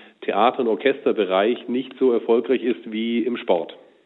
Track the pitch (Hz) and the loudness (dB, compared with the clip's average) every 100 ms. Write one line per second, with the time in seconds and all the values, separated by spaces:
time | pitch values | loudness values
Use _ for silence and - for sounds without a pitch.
0 | - _ - 98 117 127 117 107 135 135 | -20 _ -4 2 2 2 0 0 0 0
1 | - 104 95 92 107 123 - 123 - - | 0 0 2 2 2 0 -4 -6 -6 0
2 | 131 117 - 117 117 127 113 113 117 107 | 2 2 2 2 2 0 0 -4 -6 -4
3 | 113 117 113 117 - 85 - - - _ | -2 -2 -2 -4 0 -2 -2 -14 -20 _